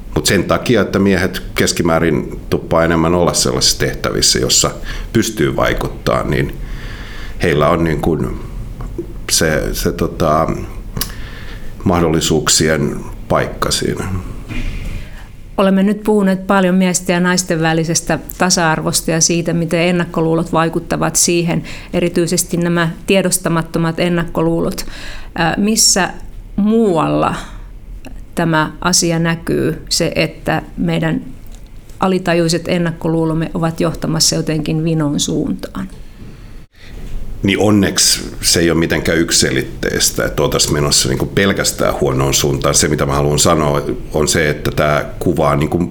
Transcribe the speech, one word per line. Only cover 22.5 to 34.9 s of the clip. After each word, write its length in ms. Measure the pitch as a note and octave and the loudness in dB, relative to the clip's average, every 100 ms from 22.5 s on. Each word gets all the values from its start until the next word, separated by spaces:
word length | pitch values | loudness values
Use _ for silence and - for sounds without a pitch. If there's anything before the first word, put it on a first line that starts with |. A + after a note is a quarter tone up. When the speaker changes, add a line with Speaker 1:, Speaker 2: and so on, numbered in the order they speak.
| E3+ | 0
Speaker 2:
nämä 340 | E3+ E3+ E3 E3 - | 0 2 0 -2 2
tiedostamattomat 960 | G3 F3+ F3+ E3 E3 D#3 E3 E3 E3 | 2 4 0 0 0 0 0 0 0
ennakkoluulot. 840 | F3 F3 E3 - E3 E3 E3+ F3+ - - - - - | 0 0 0 0 0 2 0 -2 -6 -8 -10 -10 -8
Ää, 200 | - E3 - | -2 0 2
missä 540 | G3+ A3 - G3 F3 - - - - - | 2 2 2 2 0 -4 -12 -12 -8 0
muualla 800 | G3+ A3+ G#3+ E3 D3 D3+ D#3 E3+ - - - - - - - - - | 2 4 4 2 2 2 0 -2 -8 -12 -14 -14 -14 -14 -12 -14 -8
tämä 380 | - E3 D#3+ D3+ - | -2 2 2 0 -2
asia 380 | F3 F3+ E3+ E3 | 0 2 2 2
näkyy, 640 | E3 E3 - D3 C3 D#3+ - | 0 0 -2 0 0 -2 -4
se, 240 | - E3 | -2 0
että 480 | - D#3 - - D#3 - - | 0 -2 -2 -2 -2 -4 -4
meidän 480 | E3+ E3 D#3+ D3+ - - - - - - - - | 0 0 0 -2 -4 -14 -14 -16 -16 -18 -14 -2
alitajuiset 680 | F#3+ F#3 F#3 E3+ E3 E3+ E3+ | 0 2 2 2 2 0 0
ennakkoluulomme 840 | F3 E3+ E3 E3 E3 D#3+ D#3 D#3+ | 0 0 -2 -2 0 2 0 -2
ovat 260 | F3+ E3 E3 | -2 -2 0
johtamassa 560 | E3+ - D3 D#3+ - E3 | -2 -2 -2 0 2 0
jotenkin 480 | D#3+ D#3 D3 D#3+ | 0 -2 0 0
vinon 360 | E3 | 2